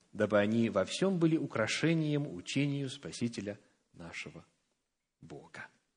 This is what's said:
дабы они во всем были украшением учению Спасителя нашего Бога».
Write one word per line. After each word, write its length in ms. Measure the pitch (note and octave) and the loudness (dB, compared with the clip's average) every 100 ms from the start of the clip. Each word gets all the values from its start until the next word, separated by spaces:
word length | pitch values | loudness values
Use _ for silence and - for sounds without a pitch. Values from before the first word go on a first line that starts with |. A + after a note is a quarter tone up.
| _ | _
дабы 280 | G2 G#2 G#2 | 0 4 4
они 280 | G#2 A2+ A2+ | 4 4 4
во 160 | G2 | 2
всем 360 | F#2+ - F#3+ F3+ | 0 2 2 4
были 160 | E3 D#3+ | 2 2
украшением 920 | D3 A#2+ G#2+ - D#3 E3 D3+ D3 D3 | 0 -2 0 2 2 2 2 0 -2
учению 560 | F2+ - C#3 C#3+ C#3+ C3+ | -6 -4 0 0 0 -4
Спасителя 640 | - E2+ - A#2 A2+ G2+ G2+ _ _ _ | -8 -10 -4 -4 -2 -6 -8 _ _ _
нашего 520 | - E2+ D#2+ D#2+ E2 - _ _ _ _ _ _ _ | -18 -14 -12 -12 -14 -20 _ _ _ _ _ _ _
Бога». 480 | D#2+ C#2+ - - - _ _ | -16 -16 -16 -16 -16 _ _